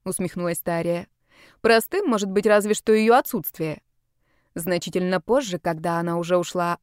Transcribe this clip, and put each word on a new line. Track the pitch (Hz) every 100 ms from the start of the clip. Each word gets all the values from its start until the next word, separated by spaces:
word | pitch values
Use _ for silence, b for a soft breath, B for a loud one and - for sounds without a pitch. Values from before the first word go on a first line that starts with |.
усмехнулась | 190 - 180 180 175 170
Тария. | - 170 170 170 190 _ b b b b
«Простым | 220 233 - 370 370
может | 220 196
быть | 190 214
разве | 208 208
что | 208 -
её | 220 220 247
отсутствие». | - 208 - - 160 147 _ _ _ _ _ _ _
Значительно | 170 165 175 - 185 180 185
позже, | - 262 226 175
когда | 175 160 170 170
она | 170 170
уже | 170 180
ушла, | 170 180 175 175